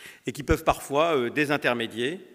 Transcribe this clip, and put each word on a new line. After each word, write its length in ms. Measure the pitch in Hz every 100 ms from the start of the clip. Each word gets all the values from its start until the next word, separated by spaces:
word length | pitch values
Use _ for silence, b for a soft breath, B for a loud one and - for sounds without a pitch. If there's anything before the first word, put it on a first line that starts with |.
| B B -
et 60 |
qui 100 | 135
peuvent 200 | 135 156
parfois, 540 | - - - 143 170 147
euh, 120 | 120
désintermédier, 880 | 123 143 147 139 120 113 107 123 190 -